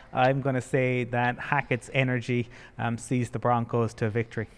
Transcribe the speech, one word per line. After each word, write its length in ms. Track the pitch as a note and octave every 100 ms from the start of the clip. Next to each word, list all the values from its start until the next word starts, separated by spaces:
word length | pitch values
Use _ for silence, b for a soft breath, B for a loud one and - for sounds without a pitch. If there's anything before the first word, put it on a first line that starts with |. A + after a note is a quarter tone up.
| B
I'm 280 | B2+ B2+ C3+
gonna 200 | C3+ B2+
say 420 | - C#3 B2+ B2 A2+
that 320 | A#2+ B2 B2
Hackett's 520 | - C#3+ - B2 -
energy, 540 | C#3 C3 B2+ A2+ B2 A#2 B B -
um, 200 | A#2 A#2
sees 340 | - B2+ A2+
the 80 | A#2
Broncos 540 | A#2+ A#2+ A2+ A#2+ A2 -
to 140 | A2
victory. 380 | A2+ A2+ - G#2